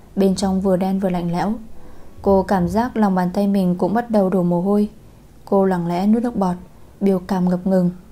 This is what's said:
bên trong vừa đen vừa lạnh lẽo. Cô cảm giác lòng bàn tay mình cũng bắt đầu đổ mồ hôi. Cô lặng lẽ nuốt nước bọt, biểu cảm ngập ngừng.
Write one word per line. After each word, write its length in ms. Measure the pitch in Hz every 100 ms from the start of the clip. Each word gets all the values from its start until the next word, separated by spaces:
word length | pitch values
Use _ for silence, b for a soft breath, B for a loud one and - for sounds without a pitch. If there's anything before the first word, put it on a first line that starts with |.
| B 196
bên 180 | 196
trong 260 | 190 196 190
vừa 160 | 196 180
đen 220 | 190 190
vừa 120 | 196
lạnh 220 | 180 170
lẽo. 200 | 170 180 240 - B B B B B
Cô 200 | 196 196
cảm 260 | 185 196 175
giác 280 | 202 247 220
lòng 180 | 202
bàn 160 | 185 180
tay 120 | 202 202
mình 280 | 202 180 180
cũng 160 | 170
bắt 160 | 220 233
đầu 200 | 208 190
đổ 120 | 190
mồ 180 | 175 175
hôi. 280 | 196 208 208 - b b b b
Cô 200 | - 196
lặng 220 | 190 180 170
lẽ 200 | 175 202
nuốt 160 | 233
nước 140 | 240 220
bọt, 200 | 185 180 - - - -
biểu 180 | 196 185
cảm 300 | 185 190 180
ngập 180 | 180 190
ngừng. 240 | 185 180 180 -